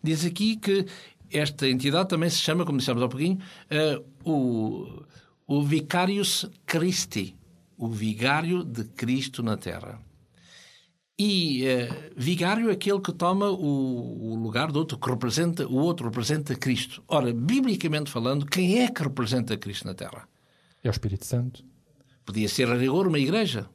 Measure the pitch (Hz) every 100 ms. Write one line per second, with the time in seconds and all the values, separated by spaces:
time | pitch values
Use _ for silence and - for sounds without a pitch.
0 | 151 160 170 175 214 220 202 196 190 -
1 | - _ - 147 147 143 139 127 139 151
2 | 185 165 170 165 - 165 170 139 123 120
3 | 123 127 165 190 - - - 151 156 143
4 | - - - 151 127 117 110 - - -
5 | - - _ _ - 143 147 156 147 180
6 | 185 202 190 - - - - 160 175 185
7 | - 113 92 - - - _ - 113 110
8 | 110 107 120 147 165 180 165 113 110 -
9 | 117 131 131 - 113 104 95 85 98 110
10 | - _ _ _ - - - - _ _
11 | _ - 202 196 170 131 131 127 120 123
12 | - - 127 180 180 214 226 190 196 202
13 | 196 - 175 190 202 185 151 139 131 123
14 | 120 113 110 113 113 113 156 147 160 117
15 | - 123 123 110 170 170 139 127 165 131
16 | 117 113 113 151 147 123 135 120 - -
17 | - 117 123 123 135 262 262 190 165 151
18 | 143 120 117 143 143 185 180 220 247 -
19 | 143 139 113 127 113 107 - 98 110 92
20 | 92 - - _ _ _ _ _ 120 110
21 | 107 95 - 123 127 123 - _ _ _
22 | _ _ - 101 107 - 123 120 131 151
23 | 190 156 135 202 208 117 98